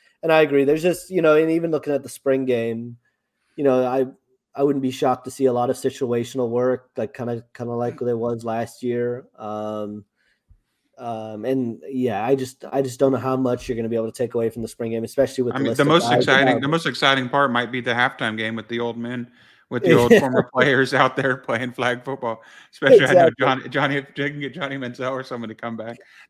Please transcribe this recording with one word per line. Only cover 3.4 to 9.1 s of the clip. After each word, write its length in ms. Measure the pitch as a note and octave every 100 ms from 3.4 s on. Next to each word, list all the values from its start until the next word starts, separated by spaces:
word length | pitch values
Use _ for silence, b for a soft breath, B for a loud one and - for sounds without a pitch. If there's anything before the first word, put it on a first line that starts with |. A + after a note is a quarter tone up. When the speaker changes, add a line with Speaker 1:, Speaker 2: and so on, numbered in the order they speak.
| _ -
Speaker 1:
you 80 | C#3
know, 200 | B2+ B2+
I, 200 | C3 C3 - _ _ _ -
I 60 |
wouldn't 180 | C#3+ C#3
be 100 | C3
shocked 340 | B2+ C#3 B2 C3
to 60 |
see 160 | - C3
a 40 |
lot 180 | A#2+ A#2+
of 60 | B2
situational 720 | C3+ - B2 A#2+ A#2+ C3+ A#2+
work, 400 | A#2+ B2+ B2 _ -
like, 180 | G#2+
kinda, 300 | - A#2 A#2 -
kinda 200 | - A#2+
like 260 | A#2+ A#2+ -
there 180 | B2 A#2
was 280 | A#2+ A#2 A2+
last 380 | A2+ A2+ -
year. 440 | B2 A#2+ A#2+